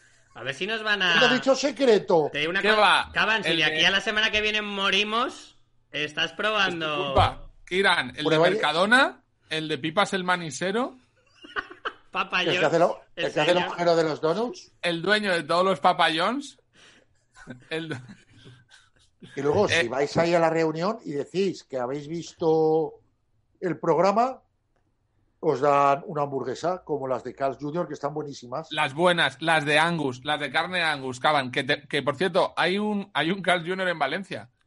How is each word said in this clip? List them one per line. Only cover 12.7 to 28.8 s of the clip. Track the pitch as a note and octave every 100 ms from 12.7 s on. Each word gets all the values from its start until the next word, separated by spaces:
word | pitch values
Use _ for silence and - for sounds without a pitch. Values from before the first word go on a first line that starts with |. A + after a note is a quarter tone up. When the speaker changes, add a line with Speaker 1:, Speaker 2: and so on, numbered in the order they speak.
| D#3+
Speaker 2:
lo, | F3+ - -
Speaker 1:
el | - E3+
Speaker 2:
el |
que | -
hace | D3+
el | F3
Speaker 1:
señor. | F3+
Speaker 2:
agujero | - F3 E3
de |
los | D#3+ C#3
donuts. | D#3 F3 A#3+ - - _
Speaker 3:
El | F3 E3+
dueño | E3+ G#3+ G#3
de | F3
todos | D3+ E3+
los | F#3+ F#3+
Papa | F#3 E3+ E3
John's. | D#3+ F#3 C4 - - _ _ - _ _ _ _ - - B2+ -
El | D#3+ D#3+
do- | C3+ B2 - _ _ - B2 _ - _ _ _ _ - -
Speaker 2:
Y |
luego, | C#3 E3 G3+
Speaker 3:
Eh. | D#3
Speaker 2:
si | A#2
vais | B2+ D3 D#3+
ahí | E3+
a | F3
la | E3
reunión | D#3+ D#3+ D#3+ F3+ A#3
y | -
decís | D3 B2+ E3+ G3 -
que | - C3
habéis | B2 C#3+ C#3+
visto | E3+ D3+ - E3 D#3+ D#3 D#3 D3+ - _ _ _ _ _ _
el | F#3 D#3+
programa, | E3+ D3+ F#3 G3+ B3 C4 _ _ _ _ _ _ _ _ _ _
os | E3+ C3
dan | D3 C#3+ C#3 C#3 -
una | D3
hamburguesa | C#3+ C3+ A#2+ A2+ D#3+ F#3
como | - D3+ C3
las | B2
de | B2
Carl's | A2 C3+ B2
junior, | D3 D#3+ D#3+
que |
están | D3 C#3
buenísimas. | D3+ D3 C3+ A#2+ C3 D#3+
Speaker 3:
Las | D3+